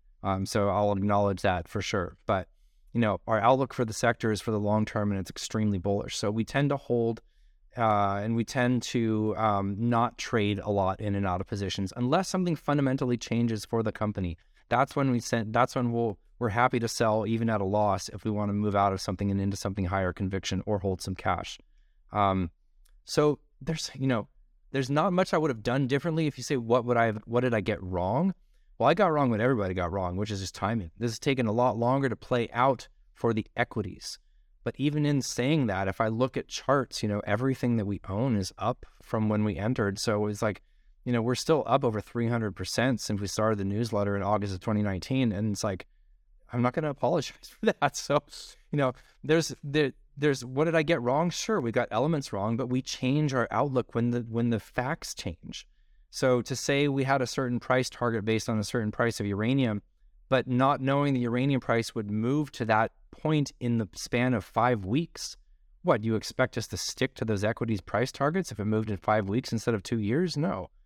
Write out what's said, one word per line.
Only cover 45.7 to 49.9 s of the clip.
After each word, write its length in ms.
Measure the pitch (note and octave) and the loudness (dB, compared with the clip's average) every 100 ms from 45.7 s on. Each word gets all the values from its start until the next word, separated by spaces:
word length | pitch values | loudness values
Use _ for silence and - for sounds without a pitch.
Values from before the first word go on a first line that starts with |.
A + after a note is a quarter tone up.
| F#2+ - _ _ _ _ _ - | -4 -10 _ _ _ _ _ -6
I'm 80 | B2 | 0
not 140 | B2 | 0
gonna 160 | D#3+ D3+ | 0 -4
apologize 420 | C#3 A#2+ F3 - - - | -2 0 0 -2 -10 -20
<laughs> 120 | - | -2
for 120 | G#3+ - | 0 2
that. 160 | C#3+ - | 0 0
So, 260 | - C#3+ - - - - _ | 0 0 0 -10 -20 -20 _
you 60 | D3 | 0
know, 160 | C3 - - _ | 0 -2 -12 _
there's, 300 | C3 D#3+ D#3 B2+ | 2 2 2 -6
there, 280 | D3 D3 C#3 | -2 0 0